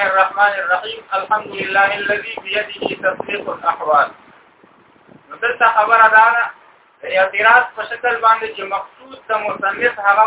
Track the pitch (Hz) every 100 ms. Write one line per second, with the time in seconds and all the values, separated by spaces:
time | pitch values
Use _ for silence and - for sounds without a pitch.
0 | 196 190 190 196 202 196 180 185 214 226
1 | - 196 185 214 202 196 190 196 196 202
2 | 202 208 - - 196 202 208 - - -
3 | 190 190 - 208 - - 170 165 156 147
4 | 127 - _ _ _ _ _ _ _ _
5 | _ - _ - 233 247 226 220 214 226
6 | 220 220 220 247 - - _ _ _ _
7 | 160 190 190 202 220 247 240 220 214 233
8 | 247 226 220 220 220 202 190 196 - _
9 | 262 262 - 214 208 190 196 208 240 220
10 | 202 202